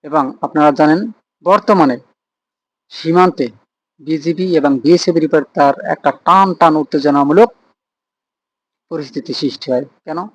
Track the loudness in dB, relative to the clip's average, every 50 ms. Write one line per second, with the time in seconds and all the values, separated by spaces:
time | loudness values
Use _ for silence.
0 | -12 -2 -2 -2 -2 -2 -6 _ -12 -6 -2 2 2 2 4 2 2 2 2 0
1 | -2 -8 -12 _ _ _ _ _ _ 0 0 0 2 0 2 2 2 0 0 -6
2 | _ _ _ _ _ _ _ _ _ _ _ _ _ _ _ _ _ _ -20 -10
3 | -6 -2 2 2 2 2 0 -4 -8 -8 -8 _ _ _ _ _ _ _ _ _
4 | -8 -8 -8 -6 -4 -6 -4 -4 -4 -2 0 0 2 2 0 0 2 2 2 2
5 | 2 0 0 0 -2 0 0 -2 -2 _ _ 0 2 2 0 -2 -6 -8 -8 -2
6 | -2 -4 -4 -2 _ 2 4 4 2 2 2 2 2 2 2 0 -2 _ -4 -2
7 | 0 0 0 2 0 2 4 4 4 4 _ _ _ _ _ _ _ _ _ _
8 | _ _ _ _ _ _ _ _ _ _ _ _ _ _ _ _ _ _ -10 -10
9 | -10 -8 -10 -12 -8 -8 -8 -6 -6 -6 -6 -8 -6 -4 -4 -4 -4 -8 _ _
10 | _ -12 -10 -10 -10 -12